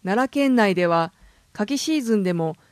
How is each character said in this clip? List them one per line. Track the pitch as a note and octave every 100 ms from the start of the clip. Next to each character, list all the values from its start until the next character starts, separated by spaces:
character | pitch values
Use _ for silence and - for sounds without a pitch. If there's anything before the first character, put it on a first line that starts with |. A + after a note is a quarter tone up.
奈 | F#3 G#3 C4
良 |
県 | C#4+ C#4 B3
内 | G#3 F3+
で | F3
は | E3+ E3 - - _ _
夏 | - G#3
季 | C#4
シ | - D#4
ー |
ズ | A#3 A3
ン |
で | F#3
も | F3 D#3+ E3 _